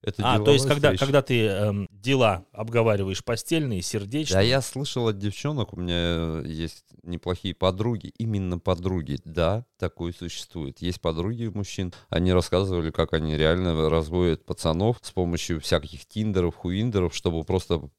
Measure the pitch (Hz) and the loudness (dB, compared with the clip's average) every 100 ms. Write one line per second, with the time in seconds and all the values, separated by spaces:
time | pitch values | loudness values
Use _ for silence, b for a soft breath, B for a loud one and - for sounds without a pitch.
0 | 107 - 123 117 107 139 135 143 143 123 | -6 -2 2 2 4 4 4 4 4 4
1 | 139 139 - 123 110 98 104 101 95 101 | 4 2 4 2 2 2 0 -2 -6 -6
2 | 113 135 113 90 - - 113 117 113 101 | 0 4 4 2 -6 -10 -2 2 2 2
3 | 95 92 - 117 - 165 143 95 - 110 | 0 -4 -4 -6 0 0 0 -2 -2 -4
4 | 101 139 151 95 107 135 - 131 - 127 | -4 -4 0 4 4 2 0 -6 -4 0
5 | 117 98 104 - 147 151 98 80 90 87 | 0 0 -4 -4 -4 -2 -4 -4 -2 0
6 | 85 82 82 80 71 78 82 - _ - | 2 0 -2 -4 -6 -6 -6 -8 _ -20
7 | - 87 87 90 95 - 92 92 110 113 | -10 -6 -4 -4 -4 0 0 0 -2 -2
8 | - - 113 101 92 87 - 87 92 92 | -8 -6 -2 0 0 -2 0 0 0 -2
9 | 67 69 - 82 82 107 123 _ 90 - | -2 -6 -4 0 2 0 -6 _ -6 -4
10 | 87 - 87 - - 85 69 - 85 87 | -8 -6 -10 -10 -12 -8 -8 -6 -6 -2
11 | 85 80 92 117 117 98 98 - 92 B | -2 -2 -4 -4 -6 -6 -6 -4 -6 B
12 | B 82 90 90 85 90 98 87 80 - | B 0 4 4 4 0 2 0 -2 0
13 | 80 80 78 78 78 87 90 80 78 80 | 0 0 0 2 4 4 2 2 2 2
14 | 78 90 87 78 - - 82 82 107 120 | 2 0 2 0 -4 -2 0 2 0 0
15 | - - 87 85 - 82 - 85 73 - | -6 -2 -2 -2 -4 -4 0 0 -2 -16
16 | - 107 107 95 87 - 87 92 120 104 | -10 -4 0 2 0 -2 -4 -2 0 0
17 | 87 - 90 82 78 95 - 85 71 | 0 -2 -2 -2 0 -2 0 -4 -4